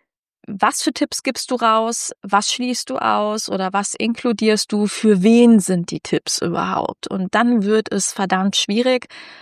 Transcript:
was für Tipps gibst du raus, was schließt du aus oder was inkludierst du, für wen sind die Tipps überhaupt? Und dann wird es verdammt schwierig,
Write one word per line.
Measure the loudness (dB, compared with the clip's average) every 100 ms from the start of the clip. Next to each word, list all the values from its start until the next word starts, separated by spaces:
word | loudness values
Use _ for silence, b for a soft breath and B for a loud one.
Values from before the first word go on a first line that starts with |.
| _ _ _ _ -12
was | 0 0 0
für | -4
Tipps | -2 -4 -4
gibst | -6 -6 -6
du | -2
raus, | 2 2 0 -4 -8 -10
was | 0 0 0
schließt | -4 -4 -4 -6
du | -4
aus | 0 0 -2 -4 -4
oder | -4 -2
was | -2 -4
inkludierst | -4 -4 -2 -2 0 2 0 0
du, | -2 -2
für | 0 2 4
wen | 6 8 8 6
sind | 4 -2 -2
die | -8
Tipps | -4 -4 -2 -4
überhaupt? | -2 -2 -2 -2 -4 -6 -8
Und | -6 -2 0
dann | 2 2
wird | 2 0 0
es | -2 -4
verdammt | -4 -2 0 0 -2
schwierig, | -2 0 2 0 -4 B B B